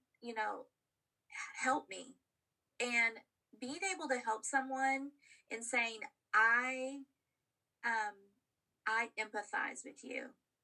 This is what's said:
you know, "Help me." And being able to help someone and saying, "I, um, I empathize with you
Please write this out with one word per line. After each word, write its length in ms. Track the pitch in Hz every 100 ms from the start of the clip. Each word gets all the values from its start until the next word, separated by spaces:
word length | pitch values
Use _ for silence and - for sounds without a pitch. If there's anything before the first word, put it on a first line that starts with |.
| _ _
you 120 | 233
know, 320 | 226 214 190 - _ _ _ _ _ _ - - -
"Help 260 | 247 285 -
me." 280 | 381 - - _ _ _ _ _ -
And 400 | 240 240 226 226 - _ _ -
being 220 | 254 330
able 240 | 381 339 294
to 120 | 247
help 240 | 233 214
someone 680 | - 277 262 262 269 269 277 - - - -
and 140 | 226
saying, 380 | 233 247 233 220 - _ _
"I, 680 | 208 226 240 254 262 262 277 269 _ _ _ _ _ _ _
um, 480 | 240 226 214 202 202 _ _ _ _ _ -
I 260 | 226 233 -
empathize 680 | 214 214 208 175 - -
with 200 | - -
you 300 | - - - - _ _